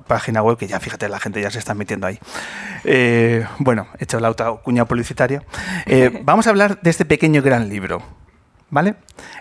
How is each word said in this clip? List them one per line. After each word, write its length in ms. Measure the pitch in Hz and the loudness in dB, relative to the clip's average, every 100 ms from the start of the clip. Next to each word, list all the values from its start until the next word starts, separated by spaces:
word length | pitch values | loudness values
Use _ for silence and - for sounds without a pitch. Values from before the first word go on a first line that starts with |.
| - | -2
página 340 | 113 - 113 | -2 0 2
web, 160 | 110 117 | 2 2
que 120 | 98 | -2
ya, 100 | - | -6
fíjate, 300 | 123 - 104 | -8 -8 -8
la 100 | 98 | -6
gente 220 | 110 104 | -6 -4
ya 80 | 101 | -4
se 80 | 113 | -6
está 160 | - | -6
metiendo 320 | 104 101 101 95 | -6 -6 -6 -6
ahí. 120 | 98 - - - - - 190 | -8 -12 -14 -12 -12 -14 -6
Eh, 600 | - 131 123 117 117 117 110 - | 2 4 4 4 4 2 -2 -2
bueno, 300 | 135 113 92 - | 0 0 -2 -10
he 60 | |
hecho 160 | - 120 | -6 -2
la 80 | 113 | -2
auto-, 320 | 113 113 113 | 0 -4 -4
cuña 220 | - 123 | -2 0
publicitaria. 580 | 117 120 113 - 127 139 - - 180 185 - | 0 -2 -4 -2 0 -2 -8 -12 -8 -8 2
Eh, 340 | 131 127 117 | 4 4 2
<laughs> 40 | |
vamos 220 | 135 196 226 | 2 4 4
a 40 | |
hablar 300 | 202 208 196 | 4 2 2
de 100 | 170 | 0
este 140 | 160 | 0
pequeño 380 | 160 151 160 151 | 2 2 4 4
gran 260 | 135 123 107 | 4 2 0
libro, 340 | 104 92 87 - - _ _ _ _ _ | -6 -6 -6 -8 -20 _ _ _ _ _
¿vale? 240 | 143 185 214 _ - - - | -2 0 -2 _ -20 -20 -6